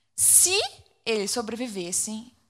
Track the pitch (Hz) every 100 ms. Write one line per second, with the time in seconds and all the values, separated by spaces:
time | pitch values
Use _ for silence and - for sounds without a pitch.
0 | _ - - - 359 392 762 - _ _
1 | - 220 202 247 220 220 254 196 175 180
2 | - 220 240 _